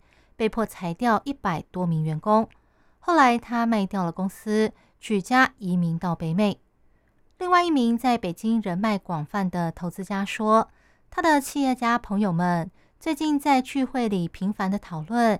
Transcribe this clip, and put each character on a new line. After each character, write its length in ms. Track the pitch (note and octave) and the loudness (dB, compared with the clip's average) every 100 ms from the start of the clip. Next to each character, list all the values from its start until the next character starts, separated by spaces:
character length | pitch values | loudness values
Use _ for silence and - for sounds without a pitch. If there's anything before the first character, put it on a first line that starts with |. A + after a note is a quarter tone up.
| _ _ _ - | _ _ _ -4
被 140 | A3 | -2
迫 160 | A#3 G#3+ | -2 -6
裁 280 | - F3 | -6 -8
掉 280 | E3+ A#3+ G#3 | -2 0 0
一 100 | C#4 | -2
百 280 | C#4 G3 D#3+ - | -6 -4 -4 -6
多 140 | F3+ F3 | -4 -2
名 180 | D#3+ | 0
员 160 | D#3 D#3 | -2 -2
工。 280 | G#3+ G#3+ A3+ _ _ _ _ _ | 2 2 2 _ _ _ _ _
后 160 | - E4 | 0 4
来 220 | B3+ A#3+ | 4 2
他 280 | - A#3 A3+ | -2 -2 0
卖 200 | A3 F#3+ | 0 -2
掉 180 | G3 | -2
了 80 | E3+ | -4
公 160 | E3+ F#3+ | -4 -6
司， 440 | - A3 G#3+ A3 - _ _ | -6 -2 0 0 -2 _ _
举 220 | - G#3 | -4 -4
家 320 | - B3+ C4 - | 2 2 2 0
移 180 | F#3 F3+ | -2 0
民 220 | E3+ E3 | 0 -2
到 160 | F3+ E3 | -4 -4
北 180 | D#3+ | -2
美。 260 | F3 G#3 - _ _ _ _ _ _ _ - | 0 0 0 _ _ _ _ _ _ _ -8
另 120 | F4+ | 2
外 140 | F4+ | 2
一 60 | F4 | 4
名 280 | C#4+ A#3 A#3 | 2 2 2
在 200 | B3+ A#3 | 0 0
北 140 | F3+ | -2
京 300 | E3 A3 A3+ | -4 -2 -2
人 160 | G3+ F3 | 0 -2
脉 200 | A3 G3+ | 0 -2
广 280 | - E3 D3+ | -4 -6 -4
泛 240 | G#3 F#3 | -4 -2
的 220 | F3 E3 | -2 -4
投 180 | - F3 | -4 -10
资 160 | - F#3 | -8 -6
家 180 | G3 | -4
说， 460 | G3 - G#3+ A3 - _ _ _ _ | -4 -4 2 2 2 _ _ _ _
他 120 | - | -2
的 200 | E4+ D4 | 2 2
企 200 | C#4 D4 | 0 -2
业 140 | C4+ B3+ | -2 0
家 220 | A#3 A#3+ | 0 -2
朋 220 | - G3 | -2 -2
友 120 | G#3 | 0
们 380 | E3 F3+ F3 F#3 _ _ _ | 2 0 0 -4 _ _ _
最 160 | E4 | -6
近 240 | D4+ D#4 C#4+ | -2 0 0
在 240 | D4 C4 | 2 2
聚 220 | C4 C#4 | 2 -4
会 240 | B3+ B3+ A3+ | -2 -2 -2
里 200 | G3 E3+ | -2 -2
频 260 | - F#3+ | -4 -6
繁 180 | G#3+ F#3+ | -2 -2
地 80 | G3+ | -2
讨 220 | - D#3+ | -6 -10
论 360 | D#3 A#3+ A#3 G#3+ | -4 2 2 2